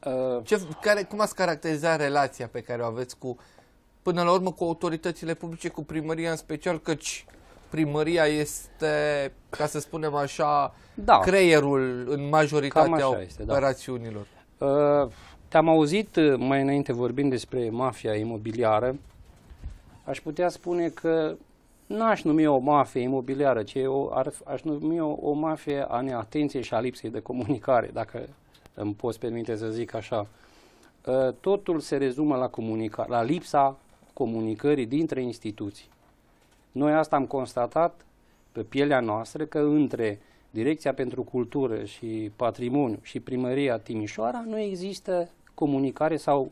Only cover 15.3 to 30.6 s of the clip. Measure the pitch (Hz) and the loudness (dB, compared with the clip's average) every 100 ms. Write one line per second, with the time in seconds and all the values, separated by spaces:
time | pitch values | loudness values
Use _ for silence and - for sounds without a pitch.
15.3 | - - 160 160 160 151 190 208 - 151 | -20 2 4 6 6 6 2 0 4 4
16.3 | 127 127 139 135 143 135 120 123 123 143 | 4 2 2 2 0 0 -2 -2 0 0
17.3 | 127 - 127 117 113 131 117 113 107 110 | 0 -2 -4 -2 -2 -2 -2 -2 -2 -2
18.3 | 113 110 110 117 107 123 139 - - - | -6 -6 0 4 4 2 -4 -10 -20 -20
19.3 | - - - - - - - - 180 - | -20 -20 -16 -16 -16 -20 -20 -10 -10 -8
20.3 | 147 180 165 - 175 170 165 165 160 156 | 0 0 0 -4 -2 -2 -2 0 2 0
21.3 | - - _ _ _ _ 208 226 202 - | -4 -14 _ _ _ _ -2 2 2 4
22.3 | 156 151 139 127 147 131 135 123 135 123 | 4 6 4 4 4 4 0 -2 -2 -2
23.3 | 135 143 120 104 139 135 135 139 - 131 | 0 2 2 -2 -2 -2 0 -2 -2 -2
24.3 | - - 165 160 147 151 170 156 147 - | -6 -10 -8 -4 -4 -2 -2 -2 -2 -2
25.3 | 147 156 156 - 143 - 117 131 123 110 | -2 -2 -4 -4 -4 -2 -2 -2 -4 -4
26.3 | 151 147 139 113 113 123 123 110 113 - | -2 -2 -2 -2 -2 -2 -6 -8 -8 -8
27.3 | 127 107 131 - 123 110 113 113 - 120 | -6 -2 -4 2 2 2 -6 -8 -10 -14
28.3 | - _ _ - - 104 104 123 110 123 | -18 _ _ -20 -8 -6 -4 -6 -4 -6
29.3 | 117 117 110 113 110 117 113 104 117 104 | -6 -6 -6 -6 -6 -6 -8 -4 -4 -4
30.3 | - - - | -12 -20 -20